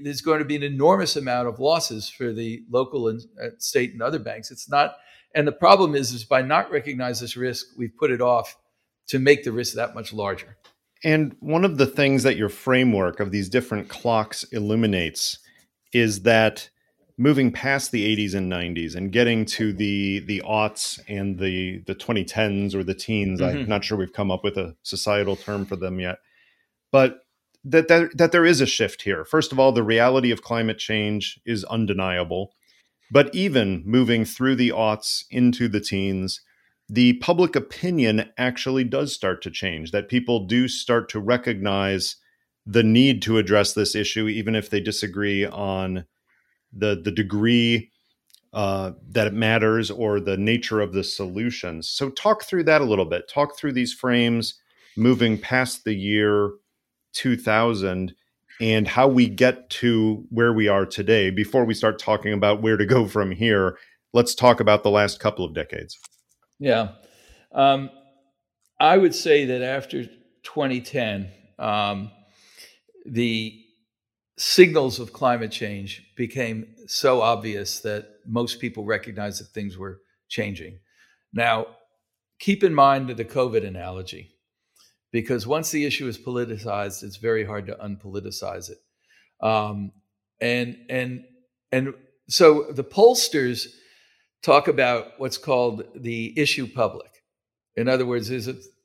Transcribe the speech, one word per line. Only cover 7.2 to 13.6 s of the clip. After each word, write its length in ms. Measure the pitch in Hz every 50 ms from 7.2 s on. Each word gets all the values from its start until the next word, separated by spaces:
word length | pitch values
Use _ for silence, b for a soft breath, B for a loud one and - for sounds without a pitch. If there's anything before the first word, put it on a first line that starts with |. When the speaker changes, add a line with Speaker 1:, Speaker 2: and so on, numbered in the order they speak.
| 120
Speaker 1:
this 120 | 113 - 123
risk, 300 | 127 127 117 - - - _ -
we've 180 | 123 113 - -
put 140 | 151 139
it 100 | 127 117
off 340 | 123 123 123 117 110 - - _ _ _ _ _ _ _ _ _ _ -
to 120 | - 131
make 240 | 131 143 147 143 -
the 80 | 127
risk 240 | 110 120 120 - -
that 180 | 110 117 113 113
much 200 | 117 113 - 104
larger. 440 | 107 104 101 92 85 - - - _ _ _ _ _ _ _ _ _ -
Speaker 2:
And 320 | 160 156 156 151 143 - -
one 240 | - 151 156 165 190
of 120 | 196 156 135
the 80 | 135
things 380 | - - 151 143 139 135 131 117
that 140 | 135 117 -
your 120 | 107 101
framework 720 | - - - 135 127 127 127 123 110 98 92 90 85 -
of 120 | 104 98
these 180 | 95 104 98 92
different 400 | 110 127